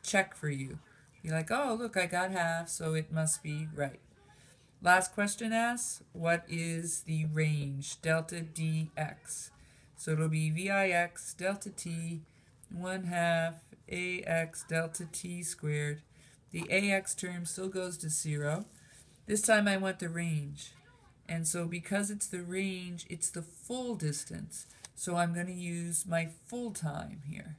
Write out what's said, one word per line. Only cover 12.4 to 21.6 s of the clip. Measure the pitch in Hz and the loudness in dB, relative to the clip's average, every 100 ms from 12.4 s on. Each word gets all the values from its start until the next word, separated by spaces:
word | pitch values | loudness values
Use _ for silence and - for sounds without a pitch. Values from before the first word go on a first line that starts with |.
| - - - | -20 -20 -10
one | 175 180 185 | -6 -4 -2
half | 175 175 170 165 165 160 - - - | 0 2 4 4 2 -4 -18 -20 -8
A | 175 180 180 | -4 -2 -4
X, | - 165 160 - | 0 0 0 -6
delta | - 165 165 - | -2 0 0 -4
T | 170 - 175 175 | -6 -8 -6 -6
squared. | 165 - 151 147 147 151 - - - - - | -6 -4 -2 0 0 -4 -10 -20 -20 -20 -10
The | 165 165 | -6 0
A | 185 202 | 2 4
X | 196 196 | 2 0
term | - 180 180 | -6 -4 -6
still | 170 - 190 | -6 -4 -4
goes | 185 185 165 | -2 -4 -4
to | 160 | -2
zero. | 151 156 147 147 165 214 - - - - - | -2 0 0 0 0 -4 -14 -20 -20 -20 -18
This | - 208 | 0 2
time | - 214 202 | 6 8 8
I | |
want | 196 190 190 | 4 2 0
the | 175 | -4
range. | 170 170 151 143 143 - - - - - - - | -2 0 0 -2 -10 -14 -18 -20 -20 -20 -20 -6
And | 165 160 | -2 0
so | 175 | 0